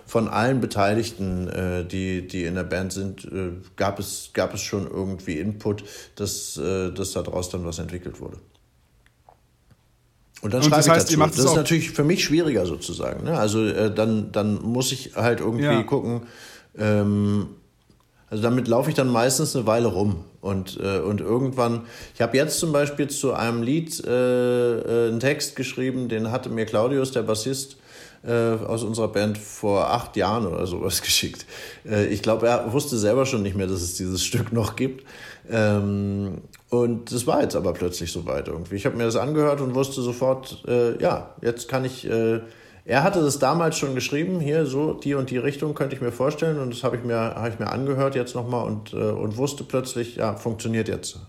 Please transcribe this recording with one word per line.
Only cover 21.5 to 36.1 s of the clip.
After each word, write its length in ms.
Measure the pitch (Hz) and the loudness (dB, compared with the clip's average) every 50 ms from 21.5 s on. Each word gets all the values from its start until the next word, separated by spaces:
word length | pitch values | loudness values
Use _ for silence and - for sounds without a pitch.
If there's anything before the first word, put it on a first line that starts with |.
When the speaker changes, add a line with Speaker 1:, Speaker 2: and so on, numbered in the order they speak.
| - 127 120 117 117 113 - - - - - - - | 0 0 2 2 0 -2 -4 -10 -16 -18 -18 -10 -4
Speaker 1:
ich 60 | - | -2
habe 160 | 117 113 120 | 0 2 2
jetzt 220 | 131 151 156 - - | 2 2 2 0 -2
zum 140 | 180 160 | 0 2
Beispiel 360 | 147 143 143 139 - - 143 135 | 2 2 2 2 0 -2 -2 -2
zu 240 | - - - 127 | -2 -2 0 0
einem 300 | - - 110 117 117 117 | 0 0 0 0 0 0
Lied, 420 | 117 123 147 170 160 160 - - - | 0 2 0 0 0 -2 -6 -6 -2
äh, 760 | - 120 127 127 123 123 123 123 123 123 123 123 120 117 - | 0 2 2 4 4 4 4 4 4 4 4 4 2 2 0
äh, 300 | - - 117 117 117 113 | 0 0 2 4 4 2
einen 120 | 113 117 | 2 2
Text 360 | 127 139 135 139 - - - | 2 0 0 0 -2 -6 -6
geschrieben, 520 | - 127 - - 127 131 131 127 131 123 117 | -6 -6 -6 -4 -2 -2 -2 -2 -2 -2 -2
den 220 | 113 110 110 110 | -2 -2 -2 -2
hatte 180 | 120 131 - - | -2 -4 -4 -4
mir 180 | 113 113 113 | -4 -4 -2
Claudius, 460 | 107 117 107 113 127 139 135 131 131 | 0 2 2 2 4 2 2 0 2
der 100 | - 123 | 0 0
Bassist, 540 | 104 - 110 110 - 131 135 135 - - - - - - - - - - - - - | 0 0 0 0 0 -2 -4 -4 -6 -10 -12 -20 -20 -20 -20 -20 -20 -20 -20 -10 -4
äh, 60 | 120 | 0
aus 500 | 117 117 113 117 113 110 - - 113 113 | 2 2 2 2 2 0 -2 -2 -4 -2
unserer 260 | 117 104 113 113 110 107 | -2 -2 -2 0 -2 0
Band, 300 | - 101 104 107 104 104 | 0 2 0 0 0 -2
vor 520 | - - - - 110 104 101 95 71 65 | -6 -14 -10 -4 0 2 2 2 2 2
acht 260 | 104 120 - - - | 0 0 -2 -2 -2
Jahren 300 | 104 92 95 107 120 104 | 0 2 2 2 0 0
oder 200 | 87 82 - 90 | -2 -2 -2 -4
sowas 340 | 92 87 82 - 92 87 - | -4 -4 -2 -2 -2 -2 -2
<laughs> 0 | |
geschickt. 440 | - - - - - - - - - - - - - - - - - | 0 0 0 0 0 -2 -6 -10 -16 -16 -16 -16 -16 -16 -16 -14 -6
Äh, 200 | - 107 104 101 | -2 2 2 2
ich 160 | 73 107 - | 2 0 0
glaub, 200 | - 107 110 110 | 2 2 2 4
er 300 | 113 117 120 - - 113 | 4 4 4 2 0 0
wusste 260 | 113 143 143 - 127 110 | 0 -2 0 0 0 2
selber 260 | 104 104 113 135 131 | 2 4 4 4 2
schon 180 | 113 123 107 | 2 2 0
nicht 140 | 98 98 87 | 0 0 0
mehr, 100 | 101 95 | -2 0
dass 140 | 92 95 87 | 0 -2 -2
es 140 | 87 87 - | -4 -4 -4
dieses 300 | - 95 90 95 90 - | -4 -4 -2 -2 -2 -2
Stück 280 | - - 110 104 - | 0 0 -2 -2 0
noch 240 | 113 117 107 107 - | 0 0 0 0 -2
gibt. 300 | - 127 135 131 - - - - - - - - - - - | -2 -2 -2 -4 -6 -16 -20 -20 -18 -18 -18 -20 -18 -10 -4
Ähm, 880 | 113 113 107 104 104 104 101 101 101 101 101 101 | 0 2 4 4 4 2 2 0 0 0 -2 -2